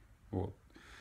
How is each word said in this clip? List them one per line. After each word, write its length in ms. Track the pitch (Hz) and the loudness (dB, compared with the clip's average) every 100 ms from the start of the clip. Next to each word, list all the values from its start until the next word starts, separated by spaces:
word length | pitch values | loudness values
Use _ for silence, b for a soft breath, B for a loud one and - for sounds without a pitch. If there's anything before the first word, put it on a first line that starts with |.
| - - - | -18 -16 0
Вот. 260 | 98 101 - - b b b | 4 4 0 -14 b b b